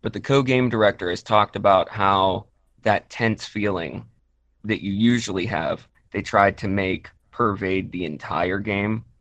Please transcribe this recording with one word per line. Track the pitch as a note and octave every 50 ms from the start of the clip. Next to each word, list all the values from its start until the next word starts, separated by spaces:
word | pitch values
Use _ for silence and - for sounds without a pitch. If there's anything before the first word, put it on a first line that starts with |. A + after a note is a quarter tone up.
but | _ C3+
the | - G2+
co-game | - - C#3+ C#3 C3+ B2+ C3 B2+ B2+ B2
director | A2+ A2+ G#2+ G2+ G2 - G2 F2
has | F2+ - -
talked | - A2+ G#2+ G#2 - -
about | G#2 G2 G2+ G2 F#2+ E2+ -
how | - G#2+ G2+ G2 G2 F#2+ F#2+ F#2+ F#2 G2 G#2+ _ _ _ _ _ _ _
that | _ A#2 G2+ F#2+ - _
tense | - - A#2+ A2+ A2 G#2 -
feeling | - - G#2+ G#2 G#2 F#2+ F2+ E2 C#2+ B1+ - A2+ - _ _ _ _ _ _ _ _ _ _ _
that | G#2 A2 - -
you | G2+
usually | G2 G2 A2 A#2 B2 A#2+ A2 F#2+ F#2 F#2+ F2+
have, | G#2+ G#2 D#2+ D#2+ - E2 D#2+ - _ _ _ _ _
they | _ G#2
tried | G#2 - - G#2+ G2+ G2+ G2 -
to | - G2+
make | F#2+ G2+ F#2+ F#2 F#2+ D#2 - - _ _ _ _
pervade | _ - A#2+ G#2+ G2+ F#2+ G2+ F#2 F#2 F#2+ F#2 -
the | - F2+ F2+
entire | D#2 D2+ C#2+ - - F2+ D#2 F2 F2+ F#2 G2+
game | G2+ G#2+ G2+ G2 G2+ G#2 A2 A2 - _ _ _